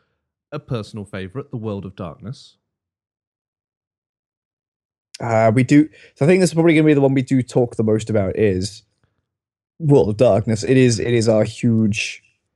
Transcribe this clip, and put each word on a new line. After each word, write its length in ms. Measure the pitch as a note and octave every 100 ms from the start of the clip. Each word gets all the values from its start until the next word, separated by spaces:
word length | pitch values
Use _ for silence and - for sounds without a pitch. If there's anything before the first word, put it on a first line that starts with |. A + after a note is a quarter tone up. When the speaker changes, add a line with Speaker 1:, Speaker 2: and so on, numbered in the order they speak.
| _ _ _ _ _
Speaker 1:
a 80 | D3+
personal 460 | - A#2 G#2 A2
favourite, 480 | G2 G2 F#2 C3 -
The 40 | A#2+
World 280 | A2 G2
of 100 | F#2
Darkness. 640 | - F2 C#2+ F#2+ - - _ _ _ _ _ _ _ _ _ _ _ _ _ _ _ _ _ _ _ _ _ _ _ _ _ _ -
Speaker 2:
Uh, 320 | A#2+ A2+ A2+
we 80 | A2+
do. 260 | B2 D3 D#3 - - -
So 80 |
I 40 | C#3+
think 120 | F#3
this 100 | F3
is 40 |
probably 200 | D#3+ E3
gonna 120 | D#3 D#3
be 80 |
the 60 | C#3+
one 140 | C3+
we 80 | C3+
do 180 | C3 C3
talk 340 | A#2+ C3 A#2+ -
the 80 |
most 260 | G#2+ A2 A2+
about 260 | G#2+ F#2+ -
is 460 | G#2+ F#2 F#2 - _ _ _ _ _ _ _ _ _ -
World 300 | D#3 C#3 F#2+
of 80 | G2+
Darkness. 480 | B2 G2+ A2 -
It 120 | - C3
is, 220 | B2+ A2+
it 160 | A#2+
is 140 | A#2+ A2+
our 160 | G#2+
huge, 800 | A2 - A#2+ A2+ A2 G#2+ - - _ _ _